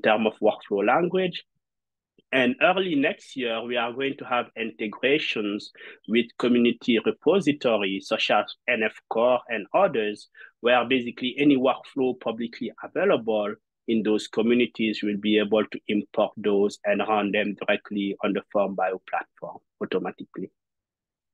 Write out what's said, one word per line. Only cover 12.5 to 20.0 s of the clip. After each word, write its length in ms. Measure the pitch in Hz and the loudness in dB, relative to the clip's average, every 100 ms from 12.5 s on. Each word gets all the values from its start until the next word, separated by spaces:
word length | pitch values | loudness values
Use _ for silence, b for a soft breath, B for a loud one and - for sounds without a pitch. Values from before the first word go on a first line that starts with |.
| - 113 - | -8 -10 -10
available 680 | - 151 190 143 113 107 104 110 _ _ - | -10 -2 2 2 0 -2 -2 -6 _ _ -2
in 160 | 113 | 0
those 240 | 104 107 - | 2 0 0
communities 760 | - 113 120 117 - 110 107 | -2 2 2 2 -2 -4 -2
will 140 | 104 104 | -4 -2
be 220 | 107 107 | 2 2
able 260 | 104 107 101 | 4 2 0
to 140 | - - | -6 -4
import 420 | 104 - - 101 - | -4 -2 -2 -2 -2
those 420 | 104 101 101 - | 0 2 2 0
and 160 | 104 101 104 | -2 0 0
run 240 | 104 101 | 0 0
them 240 | 104 104 98 98 | -2 -2 -4 -2
directly 500 | 104 - 104 98 95 | -2 -2 -4 -4 -4
on 100 | 104 | -4
the 100 | 98 - | -4 -2
PharmBio 460 | 104 98 95 92 95 - | -2 -2 -2 -4 -4 -6
platform 480 | 85 - _ 85 - _ _ | -8 -8 _ -16 -16 _ _
automatically. 680 | 104 95 | -6 -4